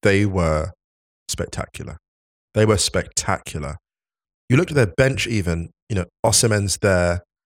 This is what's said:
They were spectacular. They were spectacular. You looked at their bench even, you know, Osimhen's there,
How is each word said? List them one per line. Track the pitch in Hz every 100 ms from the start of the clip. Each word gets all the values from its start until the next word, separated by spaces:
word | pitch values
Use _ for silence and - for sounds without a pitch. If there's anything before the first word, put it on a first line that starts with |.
They | 104 98 104
were | 95 85 78 76 - _ _ _ _ _
spectacular. | - 87 - - - - 78 _ _ _ _ _
They | - 107
were | 107
spectacular. | - 95 85 - - 95 - - 73 73 _ _ _ _ _ _ _
You | 127
looked | 180
at | 147
their | 110 -
bench | 131 131 -
even, | 113 87 82 82 _ _
you | 101
know, | 87 _ 113
Osimhen's | 110 120 107 101 -
there, | 104 92 87 87 - _